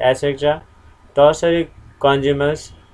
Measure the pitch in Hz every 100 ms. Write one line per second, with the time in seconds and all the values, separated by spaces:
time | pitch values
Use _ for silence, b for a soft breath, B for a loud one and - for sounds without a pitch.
0 | 127 131 143 135 147 156 - _ - _
1 | - - 147 156 170 170 160 - - -
2 | 139 139 139 139 143 151 - - _